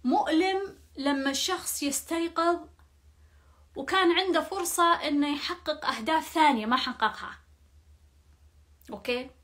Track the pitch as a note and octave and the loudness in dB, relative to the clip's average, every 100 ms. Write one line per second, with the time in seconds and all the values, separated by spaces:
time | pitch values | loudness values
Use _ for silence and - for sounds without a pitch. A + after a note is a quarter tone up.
0 | B3 F#4 F4 D#4+ F#4+ F#4+ G4 - _ - | 2 2 2 2 2 0 -6 -14 _ -4
1 | C#4 C#4 C4+ C4+ - F4+ - - C#4+ C#4 | -2 0 -2 -2 -2 -4 -4 -4 -4 -4
2 | - E4 E4+ E4+ E4+ E4+ - _ _ _ | -4 -4 -2 0 0 0 -4 _ _ _
3 | _ _ - - _ _ _ - - F#4+ | _ _ -20 -20 _ _ _ -12 0 4
4 | F4+ E4+ F#4+ E4 D#4 F#4+ E4+ - E4+ - | 4 4 2 0 0 -4 -4 2 4 4
5 | D4 D4 C#4+ D4 - F4 - D4+ - A3+ | 2 0 0 -2 -4 -6 -6 -4 -4 -4
6 | A3 D#4+ - E4 D4+ A#3+ G#3+ B3+ C4 A#3+ | 0 0 0 4 4 4 0 0 -2 -2
7 | - - - - _ _ _ - _ - | -2 -2 -14 -16 _ _ _ -20 _ -20
8 | _ _ _ _ - _ _ _ - G#3 | _ _ _ _ -20 _ _ _ -16 -12
9 | A3+ B3 C4+ _ | -6 -6 -6 _